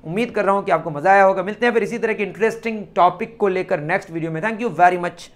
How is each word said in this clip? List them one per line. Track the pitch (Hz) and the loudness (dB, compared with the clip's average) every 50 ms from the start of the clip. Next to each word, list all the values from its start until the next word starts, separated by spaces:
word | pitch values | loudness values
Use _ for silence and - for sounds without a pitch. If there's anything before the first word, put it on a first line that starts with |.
| - | -10
उम्मीद | 156 165 208 247 247 | -6 -4 -4 -4 -2
कर | - 214 196 | -2 -2 0
रहा | 185 196 | 0 0
हूँ | 202 190 | 0 0
कि | 196 | 0
आपको | 175 160 - 170 | -2 -2 -2 -6
मज़ा | 151 143 143 185 | -8 -2 4 4
आया | 196 196 196 | 6 8 6
होगा। | 190 190 185 180 | 6 4 2 -4
मिलते | 190 214 208 240 | -6 -4 0 0
हैं | 240 226 | 2 2
फिर | 233 208 | 2 0
इसी | - 226 | 0 -4
तरह | 233 185 202 220 | -4 -2 -4 -2
के | 214 208 | -2 -4
इंटरेस्टिंग | 196 165 165 214 220 208 226 - 233 220 214 196 - - | -6 -4 -2 -2 -2 -2 -4 -8 -8 -8 -8 -10 -6 2
टॉपिक | 196 175 180 175 - 226 226 - - | 4 4 4 4 0 -10 -10 -6 -2
को | 208 | -2
लेकर | 196 185 185 180 160 190 160 | 0 0 -2 -2 -2 -4 -4
नेक्स्ट | 147 151 180 196 196 - | -2 -2 -2 -4 -4 -6
वीडियो | 165 165 160 165 | -8 -6 -6 -6
में। | 160 160 | -6 -4
Thank | 165 220 226 202 | -4 -6 -6 -4
you | 240 233 160 | -6 -6 2
very | 143 180 180 185 180 175 | 4 4 4 4 2 -4
much। | 175 175 - - - _ | -6 -8 -10 -20 -20 _